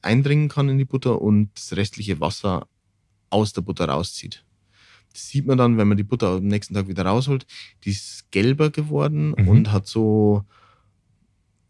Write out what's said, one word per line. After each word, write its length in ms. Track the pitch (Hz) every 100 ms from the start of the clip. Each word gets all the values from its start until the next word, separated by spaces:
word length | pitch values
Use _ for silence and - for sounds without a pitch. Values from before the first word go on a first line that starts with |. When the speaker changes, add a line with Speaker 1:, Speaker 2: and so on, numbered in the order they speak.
Speaker 1:
eindringen 460 | - 120 139 147 147
kann 180 | 143 139
in 80 | 135
die 80 |
Butter 380 | 131 131 127 117
und 280 | 104 104 104
das 200 | - - 90
restliche 440 | 98 - 104 78
Wasser 460 | 78 - 101 90 - _ _ _ _ _ -
aus 220 | 101 104
der 80 | -
Butter 240 | 95 82 80
rauszieht. 580 | 69 90 - - - _ _ _ _ _ _ _
Das 160 | - -
sieht 180 | 139 131
man 100 | 127
dann, 220 | 120 113
wenn 100 | 104
man 80 | 101
die 60 |
Butter 240 | 101 123 98
am 140 | 92 98
nächsten 260 | 104 -
Tag 120 | 101 95
wieder 200 | 92 92
rausholt. 400 | 113 131 135 - - - _
Die 60 | 101
ist 400 | 101 - - -
gelber 380 | 95 113 143 151
geworden 640 | 151 151 147 147 151 151 -
Speaker 2:
Mhm. 100 | 95
Speaker 1:
und 240 | 110 110
hat 140 | 101 -
so 580 | 113 110 107 104 101 101 _ _ _ _ _ _ _ _ _ _ _